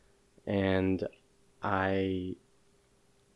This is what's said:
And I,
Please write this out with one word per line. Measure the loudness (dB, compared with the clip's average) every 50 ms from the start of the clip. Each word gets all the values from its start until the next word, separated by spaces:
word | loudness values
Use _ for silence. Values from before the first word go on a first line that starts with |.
| _ _ _ _ _ _ _ -16 -6 -2
And | 0 2 2 2 2 2 2 2 2 0 -2 -6 -8 -14 _ _ _ _ _ _ _ -8
I, | -4 -2 -2 0 0 0 0 0 0 0 -2 -2 -4 -6 -10 -12 _ _ _ _ _ _ _ _ _ _ _ _ _ _ _ _ _ _ _